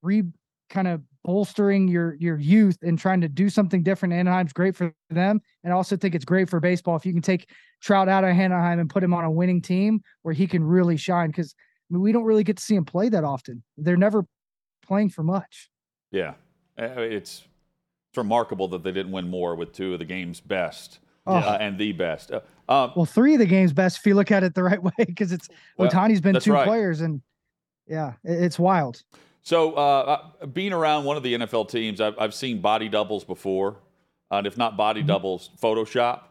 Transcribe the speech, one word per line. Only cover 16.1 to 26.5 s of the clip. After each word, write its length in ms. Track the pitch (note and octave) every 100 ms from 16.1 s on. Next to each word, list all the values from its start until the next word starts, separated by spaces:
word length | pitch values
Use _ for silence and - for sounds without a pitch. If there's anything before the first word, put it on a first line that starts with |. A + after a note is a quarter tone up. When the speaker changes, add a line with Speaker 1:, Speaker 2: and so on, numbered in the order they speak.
Speaker 2:
Yeah. 220 | G2 D#2+ - _ _ _ -
I 100 | A2+
mean, 240 | B2+ A2+
it's, 300 | G#2+ F2+ - _ _ _ _ _ _ _
it's 60 | -
remarkable 500 | G#2+ A#2 A2+ G2+ F#2+
that 160 | F2+
they 80 | E2+
didn't 180 | F#2 F#2+
win 160 | F#2+ F2
more 280 | F2+ F2 E2+
with 160 | E2+
two 220 | - F#2+
of 40 | F2+
the 60 |
game's 360 | E2 F#2 F2 E2+
best, 600 | - G2 E2+ - - - _ _ -
Speaker 1:
Oh. 80 |
Speaker 2:
uh, 240 | F#3 B2+ G2+
and 160 | G#2 F#2+
the 140 | G#2+
best. 380 | F2 F2 D#2 -
Uh, 100 | B2 - _ -
um, 240 | C3+ B2
Speaker 1:
Well, 100 | - E3
three 260 | - B3+
of 60 | D4+
the 60 | G#3
game's 260 | F#3+ F#3
best 260 | C#3+ F#3 -
if 80 | -
you 80 |
look 160 | G3+ G3
at 140 | G3+
it 100 | F#3
the 80 | E3+
right 180 | F3+ G3
<laughs> 160 | F3+ -
way, 80 | A3+ F3
'cause 160 | G3+
it's 160 | F3 - - - -
Speaker 2:
Well, 140 | -
Speaker 1:
Ohtani's 300 | F3+ G#3 G#3
been 140 | F3
Speaker 2:
that's 100 | F#3+
Speaker 1:
two 80 | -